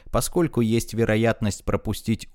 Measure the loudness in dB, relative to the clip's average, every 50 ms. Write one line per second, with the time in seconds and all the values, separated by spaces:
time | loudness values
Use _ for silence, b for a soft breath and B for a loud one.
0 | B B -2 -2 -2 0 0 0 0 2 2 0 2 2 2 0 0 -2 -2 0
1 | 2 2 2 2 2 2 2 0 -2 -4 -4 -4 -4 -2 -2 -2 -2 -2 -6 -4
2 | -2 -2 -2 -2 -4 -8 0